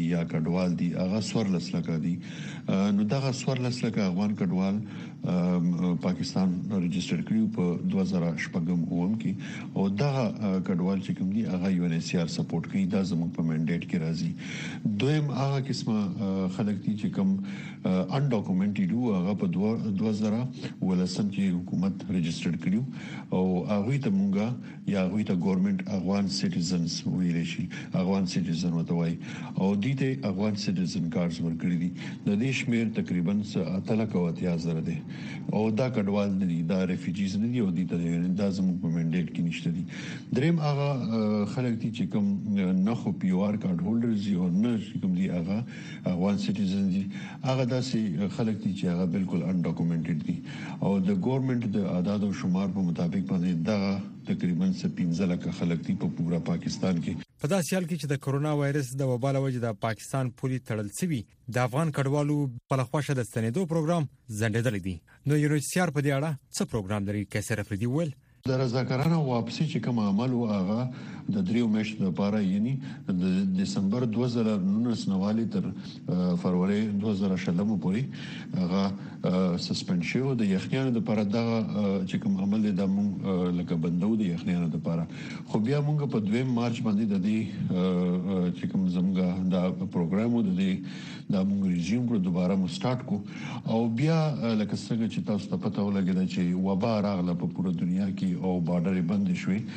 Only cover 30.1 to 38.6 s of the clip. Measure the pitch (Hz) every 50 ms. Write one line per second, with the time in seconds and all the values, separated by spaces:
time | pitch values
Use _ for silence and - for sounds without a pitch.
30.1 | 131 135 127 104 92 95 104 107 101 95 - - 92 87 92 78 - 90 82 80
31.1 | - 90 87 85 82 - 87 82 82 80 - 90 90 82 87 87 85 - - -
32.1 | - - - 104 101 101 123 135 127 - - 120 117 113 113 107 - 104 90 -
33.1 | 90 90 85 90 101 104 104 - - - 90 82 92 95 98 - 113 107 113 104
34.1 | - 92 87 82 82 - 92 90 85 82 80 85 80 78 - 82 80 73 - -
35.1 | - - - - - - - - - 101 110 110 107 107 127 127 120 117 98 98
36.1 | 101 104 101 101 95 95 98 87 82 82 82 82 98 92 92 87 92 85 - 95
37.1 | 85 98 98 95 98 98 110 120 123 123 107 95 85 85 92 82 90 85 85 82
38.1 | 85 85 87 92 90 101 101 98 90 95